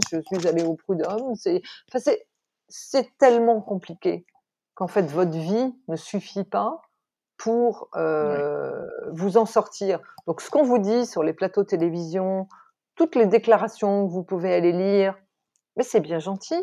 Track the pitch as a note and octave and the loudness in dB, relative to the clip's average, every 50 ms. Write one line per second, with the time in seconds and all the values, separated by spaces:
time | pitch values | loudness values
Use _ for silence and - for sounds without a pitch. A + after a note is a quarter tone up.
0 | G#3 - E3+ E3 D3+ - F#3+ F#3 E3+ F3+ E3+ E3+ E3 E3 E3 D#3 _ - F#3+ E3 | -2 -4 -4 -6 -6 -4 -4 -2 0 0 0 2 0 0 -2 -4 _ -4 -4 -2
1 | D#3 E3+ G3+ A3 C4 C4 A#3 G#3+ - - F4 F#4 - - - - _ _ - B3+ | -2 -4 -4 -6 -6 -6 -8 -6 -2 -2 -2 -2 -4 -8 -14 -20 _ _ -8 -2
2 | - D4+ - - - _ _ _ _ _ _ _ _ _ - - - - - C#4 | 0 0 0 0 -4 _ _ _ _ _ _ _ _ _ -20 -20 -12 -4 -2 -2
3 | B3 - _ _ C#4 B3+ A#3+ A#3 A#3 A#3 A#3 G#3+ F#3+ - G#3 F3+ - - E3+ - | -2 -2 _ _ 6 6 6 6 4 4 2 2 -2 -4 -6 -8 -8 -10 -12 -6
4 | - F#3 E3+ F3 - _ _ _ _ _ _ _ _ _ _ - F#3+ F3 - G#3 | -4 -4 -4 -4 -8 _ _ _ _ _ _ _ _ _ _ -8 -8 -2 0 0
5 | F3+ C#3+ C#3 E3+ F3+ E3+ D#3 E3 D#3 E3+ G3+ A#3 B3+ C4 A#3+ - _ - D#3+ D#3+ | 0 0 0 0 0 0 0 -2 -2 -2 0 0 0 -2 -4 -8 _ -8 -8 -8
6 | - - - G3+ - - - G3 F#3+ G3 - G3+ G3+ A#3 D#4+ E4 - _ _ _ | -8 -8 -8 -8 -8 -6 -8 -8 -6 -4 -2 -2 -2 -2 -4 -8 -12 _ _ _
7 | _ _ _ _ _ _ _ - - A3 A#3 A#3+ A#3+ A#3 A3 - - - - E3 | _ _ _ _ _ _ _ -8 -4 0 2 2 2 2 0 -2 -8 -10 -6 -2
8 | E3 D#3+ D#3 D3+ D3+ D3 D3 C#3+ C#3+ D3 D3 C#3+ C#3 C3+ C3+ - - - - - | -2 0 0 0 0 0 0 -2 -2 -2 -4 -4 -4 -6 -6 -8 -10 -10 -12 -12
9 | - - D#3+ D#3+ F#3 G3+ F3+ A3+ A3 G3+ - A3+ - - - - G3+ F#3+ F#3 D#3+ | -10 -10 -6 -4 -2 2 4 4 4 4 2 0 0 0 -4 -4 -2 -2 -2 -2
10 | - - - - - E3+ D#3+ - - - - C#4+ D4+ B3 B3 A#3 G3 G3+ A3 B3 | -6 -12 -20 -10 -8 -8 -8 -8 -6 0 2 2 4 4 4 2 2 2 2 0
11 | A#3+ A#3 - F3 D#3 D#3+ D#3 - F#3+ F#3 - G3+ G3+ G3+ G3+ E3+ E3 E3+ D#3+ F3 | 0 -2 -2 -2 -2 -2 -2 -2 -4 -2 0 0 0 0 0 0 0 0 -2 -4
12 | E3+ D#3+ E3 F#3+ F#3 F#3+ F#3+ F#3+ F#3+ F#3+ - - - _ _ _ _ _ _ - | -6 -4 -4 -2 -2 -2 -2 -4 -4 -8 -12 -20 -20 _ _ _ _ _ _ -2
13 | E4 D#4+ - B3+ A3+ F#3+ G3 A4 - A3+ A3 F#3+ G3+ A3 - - G#3+ G3+ G3+ G3+ | -2 2 4 4 4 6 4 4 4 4 4 4 4 0 -4 -4 -2 0 0 0
14 | G3+ F#3 E3 F#3 F3 - G3 F3 E3+ F#3+ F3+ F3 F3 F3 E3+ F3+ F#3+ G3 G3+ G3+ | 0 -2 -2 -6 -6 -4 -4 -4 -2 0 0 2 4 2 2 2 2 2 4 4
15 | G3 F#3+ F#3+ - _ _ _ _ _ _ _ _ _ _ _ - C4 - - G#3+ | 4 2 0 -4 _ _ _ _ _ _ _ _ _ _ _ -4 -2 0 0 0
16 | D3+ D#3 E3+ D#3+ D#3 F#3 G3 F#3+ - - D#4+ F4 | 0 0 -2 -4 -4 -6 -8 -8 -6 -4 -4 -4